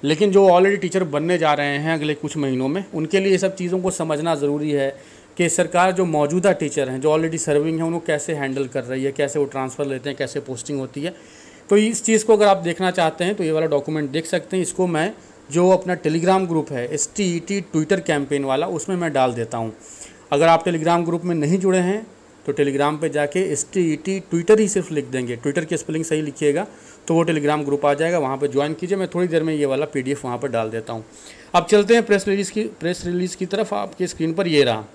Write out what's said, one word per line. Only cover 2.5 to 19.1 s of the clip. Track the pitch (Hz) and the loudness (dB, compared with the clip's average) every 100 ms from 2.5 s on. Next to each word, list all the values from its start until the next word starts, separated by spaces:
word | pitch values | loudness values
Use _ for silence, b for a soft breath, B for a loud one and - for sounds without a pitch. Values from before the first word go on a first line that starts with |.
| 131 131 | 0 -2
में, | 165 190 | -4 -6
उनके | 165 156 190 | -6 -2 0
लिए | 190 | 2
ये | 185 | 2
सब | 190 190 | 0 -2
चीज़ों | 180 185 | -4 -2
को | 180 | -2
समझना | 180 160 151 165 | -4 -4 -2 -2
ज़रूरी | 156 143 147 151 | 0 0 0 0
है | 143 135 135 B B B - | 0 -2 -4 B B B -2
कि | 175 | 0
सरकार | 156 170 175 185 | 2 0 2 2
जो | 180 | 2
मौजूदा | 180 151 147 175 190 | 0 2 2 2 2
teacher | 175 147 151 131 | 2 0 -2 -2
हैं, | 131 | 0
जो | 143 156 | 2 2
already | 165 160 | 0 -4
serving | - 147 156 160 | 0 0 0 -2
हैं, | |
उनको | 165 165 | -2 -4
कैसे | 160 151 - | -2 -4 -2
handle | 156 139 135 135 | -4 -4 -2 -4
कर | 135 | -4
रही | 120 131 | -6 -4
है, | 135 | -4
कैसे | 139 143 147 | -2 -2 0
वो | |
ट्रांसफ़र | 139 135 131 127 143 | -2 -2 -6 -4 -6
लेते | 131 135 | -4 -6
हैं, | 135 | -6
कैसे | 131 147 | -6 -6
posting | - 127 - 143 | -8 -12 -6 -6
होती | 131 - | -6 -8
है। | 156 - B B B B - | -8 -10 B B B B 2
तो | 202 | 4
इस | 214 226 | 4 0
चीज़ | - 220 | 2 2
को | 220 | 6
अगर | 220 208 | 6 6
आप | 190 | 4
देखना | 170 170 185 | 0 -2 -2
चाहते | 185 160 156 | 2 0 0
हैं, | 180 | -4
तो | 202 | -2
ये | 165 | -2
वाला | 156 160 | 0 2
document | 147 143 156 147 | 0 -2 -4 -2
देख | 143 156 | -4 -2
सकते | 180 - 185 | -4 -4 -4
हैं। | |
इसको | 170 - 185 | -4 -2 -2
मैं | 160 170 220 B B - | 0 -2 -4 B B -4
जो | 143 180 | 2 6
अपना | 185 180 180 | 4 2 -2
Telegram | 156 156 175 190 185 | 0 0 2 2 2
group | 165 143 | -2 -2
है, | 135 120 | -6 -6
एसटीईटी | 147 - - 196 170 165 196 | -4 -6 -2 -2 -2 -4 -6
Twitter | 175 160 151 190 | -2 -2 0 0
campaign | 170 151 139 143 | 0 -2 0 -2
वाला, | 135 135 170 | 0 0 0
उसमें | 175 - 185 | -4 -4 -4
मैं | 170 | -2